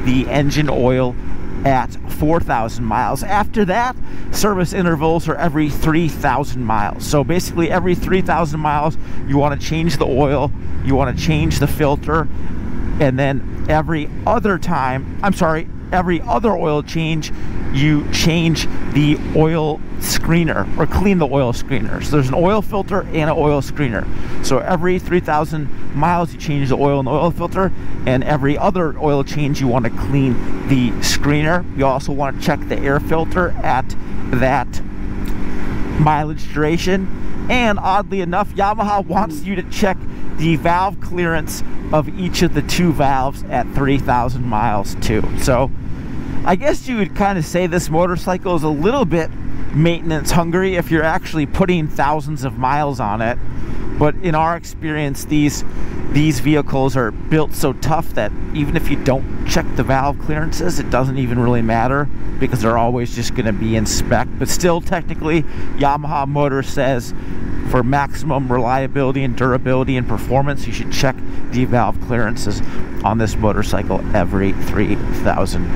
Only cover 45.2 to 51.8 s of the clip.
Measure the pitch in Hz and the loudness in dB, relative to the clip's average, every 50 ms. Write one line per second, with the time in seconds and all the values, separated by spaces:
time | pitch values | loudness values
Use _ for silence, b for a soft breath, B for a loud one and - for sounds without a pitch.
45.2 | 95 - - - - 143 127 120 135 131 - - B B B B B B B B | 2 0 0 0 2 2 2 2 2 0 -2 -4 B B B B B B B B
46.2 | B B B B B - 185 180 269 294 349 - - 254 247 320 294 254 - - | B B B B B 2 2 2 2 0 0 0 -2 -4 -2 -2 -2 -2 0 0
47.2 | 202 196 196 180 151 - - 175 185 175 165 180 - 143 151 160 180 185 180 - | 0 0 0 -2 -4 -2 -2 -2 0 0 0 -2 -2 0 0 0 2 0 0 -2
48.2 | - 196 180 185 - 196 180 165 139 156 156 143 156 202 262 285 233 156 156 170 | -2 -2 -4 -2 -2 0 0 0 0 0 0 2 0 0 2 2 0 2 0 0
49.2 | 160 - - - - - - - - - - 139 160 170 170 165 - 165 160 151 | -2 -2 -6 -4 -2 -2 0 0 0 0 2 2 2 2 2 0 -2 -2 -2 -2
50.2 | - - - 175 170 170 165 185 190 190 185 175 - - 160 160 151 160 160 190 | 0 2 2 2 2 2 0 0 0 0 0 -2 -2 0 0 0 2 2 0 -2
51.2 | - - - 160 147 123 - - 190 180 180 170 | -4 -4 -2 -2 -2 -2 0 0 2 2 2 0